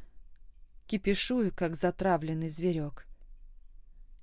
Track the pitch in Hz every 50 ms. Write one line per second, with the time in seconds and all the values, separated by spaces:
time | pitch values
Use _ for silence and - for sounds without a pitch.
0 | - - - - - - - - - - - - - - - - - - - 196
1 | - 190 202 - - - 254 254 220 185 - - 180 165 165 156 - 175 175 -
2 | 180 190 175 160 156 156 160 160 160 160 156 160 170 180 170 160 147 147 - -
3 | - - - - - - - - - - - - - - - - - - - -
4 | - - - -